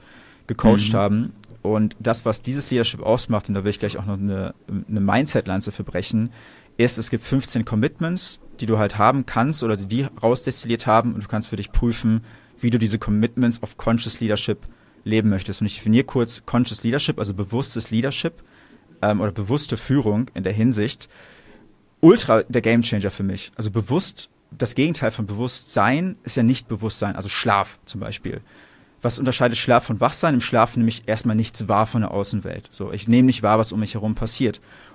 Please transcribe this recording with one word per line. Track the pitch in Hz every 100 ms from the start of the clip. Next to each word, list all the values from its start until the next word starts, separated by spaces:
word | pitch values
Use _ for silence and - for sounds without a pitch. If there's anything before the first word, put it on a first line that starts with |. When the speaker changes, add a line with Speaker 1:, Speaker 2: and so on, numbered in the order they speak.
| - - - - -
Speaker 1:
gecoacht | 117 110 104 104
Speaker 2:
Mhm. | 110
Speaker 1:
haben. | 101 107 120 - - -
Und | 101 107 107 -
das, | 113 113
was | 117 107
dieses | - 139 -
Leadership | 127 113 -
ausmacht, | - 120 - 107 -
und | 98
da |
will | 101
ich | 104
gleich | 104 -
auch | 95
noch | 98
eine, | 101 95 95 - - 98 -
eine | 107
Mindset-Lanze | 98 107 147 113 98 92 104
für | -
brechen, | 104 90 - 110 117 - - - _ -
ist, | 120 -
es | 110
gibt | 113
fünfzehn | - 135 - 117
Commitments, | 110 107 139 - 165 175 - - - -
die | 107
du | 110
halt | 104 98
haben | 107 135 127
kannst | 117 127 156
oder | 117 104
die | 98 113 135 -
rausdestilliert | 117 127 - - - 113 -
haben | 110 117
und | 110
du | 104
kannst | 107 -
für | 101
dich | 101
prüfen, | - 117 117 113 113 113 - _ _
wie | 120
du | 117
diese | 110 110
Commitments | - 104 117 - 120 117
of | - -
Conscious | - 113 117 -
Leadership | 110 104 - 104 - - _ _
leben | - 110 107
möchtest. | 95 92 98
Und | 104
ich | -
definiere | 107 113
kurz | 139 135 117 - -
Conscious | 120 123 101
Leadership, | 117 135 - -
also | 107
bewusstes | 95 95 117 123 117 -
Leadership, | 110 131 - 170 - - _ _ - _ -
ähm, | 104 104
oder | 107
bewusste | 98 101 147 - 113
Führung | - 135 107 104 127
in | -
der | 95
Hinsicht, | 104 117 107 104 - - - - - - - - _ _ _
ultra | 160 226 - 113
der | - 123
Gamechanger | 113 117 117 107 98
für | -
mich. | 98 95 -
Also | - 107
bewusst, | 104 95 151 - - - _ _ -
das | 123
Gegenteil | - 151 165 120
von | - 101
Bewusstsein | 104 123 - - - 104 143 185 -
ist | - -
ja |
Nicht-Bewusstsein, | 117 127 - 104 110 - 101
also | 98 98
Schlaf | - 120 101 95 -
zum | - 98
Beispiel. | 107 - - - - - - _ _ _
Was | 120 -
unterscheidet | 131 123 123 113
Schlaf | - 120
von | - 110
Wachsein? | 120 - 170
Im | 131
Schlaf | - 120 113 -
nehme | 113
ich | 110 -
erstmal | 107 117 107
nichts | 110 - 104
wahr | 104 110
von | 120
der | 104
Außenwelt. | 101 98 107 90 87 -
So, | - 98
ich | 104 107
nehme | 120 131
nicht | 123
wahr, | 107 110
was | 110
um | 98
mich | 104
herum | 110 107
passiert. | 110 110 - 123 - - - -